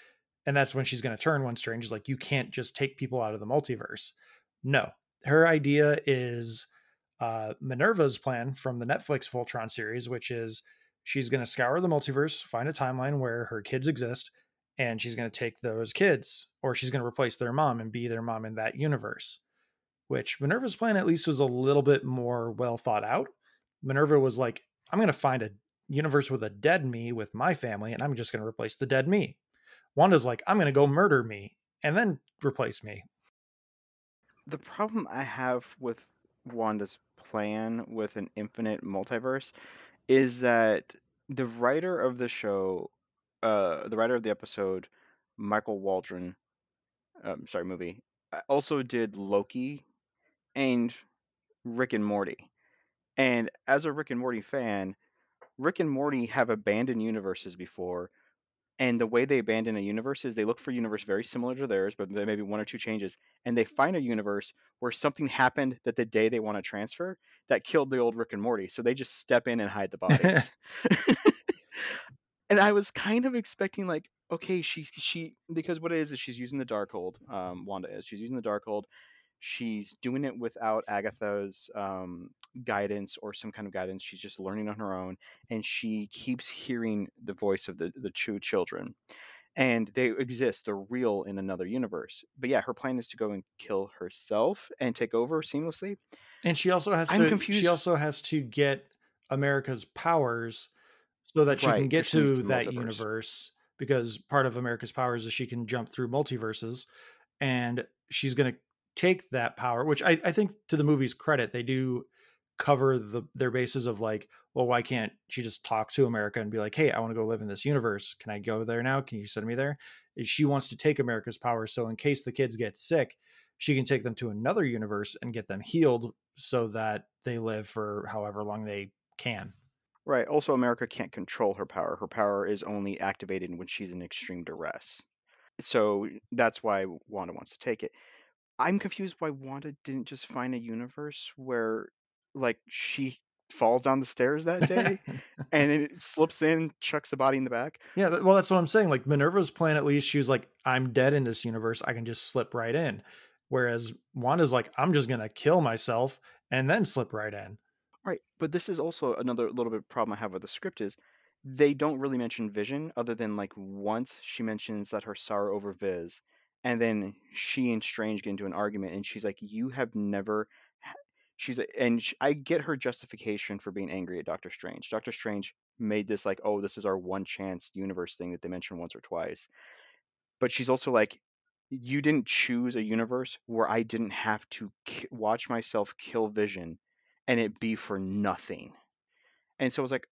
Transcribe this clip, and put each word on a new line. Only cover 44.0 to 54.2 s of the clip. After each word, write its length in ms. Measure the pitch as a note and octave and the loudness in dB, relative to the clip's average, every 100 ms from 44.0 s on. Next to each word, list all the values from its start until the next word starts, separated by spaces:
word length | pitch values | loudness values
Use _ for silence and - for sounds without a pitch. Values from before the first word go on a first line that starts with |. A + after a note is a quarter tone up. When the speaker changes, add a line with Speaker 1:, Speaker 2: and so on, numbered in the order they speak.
| A2+ A#2+ | 2 2
Speaker 2:
of 80 | |
the 60 | A2 | 0
episode, 580 | G#2 - - F#2+ F#2 - _ _ _ _ - | -4 -6 -4 -2 -2 -6 _ _ _ _ -10
Michael 420 | G2+ G#2+ A2+ G2+ | -2 -2 -2 -4
Waldron, 540 | G2 F#2 - F2+ F2+ - _ _ _ _ _ _ _ F4+ | -2 -2 -2 -8 -10 -12 _ _ _ _ _ _ _ -12
um, 240 | - D2+ - | -8 -8 -6
sorry, 180 | F2 F2+ | -6 -6
movie, 380 | F2 F2 G#2 _ _ _ | -6 -8 -10 _ _ _
uh, 80 | - - | -8 2
also 340 | C#3 - C#3+ | 2 2 -2
did 320 | B2 A#2+ A2 G2 | 0 0 0 -4
Loki 680 | G2 G2+ G2 B2+ C3 C#3+ _ _ _ _ _ _ _ C#3 | 0 2 2 -4 -6 -8 _ _ _ _ _ _ _ -2
and 400 | C3 A#2+ A#2+ - - _ _ _ _ _ A#2+ | 2 2 0 -4 -20 _ _ _ _ _ -6
Rick 280 | A#2 B2+ | -2 0
and 120 | A2 G#2 | 0 2
Morty. 440 | G2+ G2 - - _ _ _ _ _ _ - | 0 -2 -6 -14 _ _ _ _ _ _ 0
And 340 | C3 A#2+ A2+ - - | 2 2 0 -4 2
as 180 | C#3+ D#3+ | 2 2
a 80 | |
Rick 180 | C#3+ C#3+ | -4 -4
and 80 | |
Morty 220 | B2 | -4